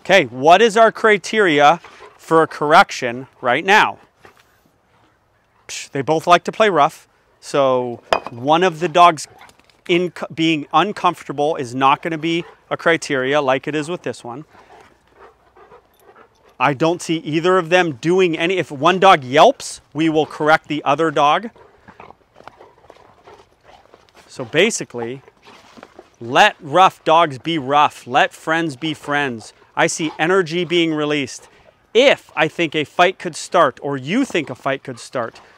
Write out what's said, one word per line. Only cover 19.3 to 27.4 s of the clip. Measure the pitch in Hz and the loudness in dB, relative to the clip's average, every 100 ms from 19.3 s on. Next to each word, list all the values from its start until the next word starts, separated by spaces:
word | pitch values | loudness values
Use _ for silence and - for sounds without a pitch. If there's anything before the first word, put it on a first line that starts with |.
| 139 196 - - - _ | 4 4 4 -6 -18 _
we | 143 160 | -4 -2
will | 156 147 | 0 -2
correct | - 151 156 - | -2 0 0 0
the | 147 | -6
other | - 143 165 | -2 0 0
dog. | 147 147 165 220 - - _ - - - - _ _ - - - _ _ _ _ _ - - _ _ _ - _ - _ _ _ | 0 0 0 -4 -16 -20 _ -20 -20 -20 -20 _ _ -20 -20 -20 _ _ _ _ _ -20 -20 _ _ _ -20 _ -20 _ _ _
So | - | -16
basically, | 120 143 214 - 147 120 117 135 - _ - - _ - - - - _ | -4 0 0 -2 -10 -10 -12 -12 -18 _ -20 -20 _ -20 -20 -20 -20 _
let | 117 143 208 - | -4 2 2 0
rough | 170 151 185 - | -4 2 2 2
dogs | - 160 170 | 0 2 2
be | 131 | -2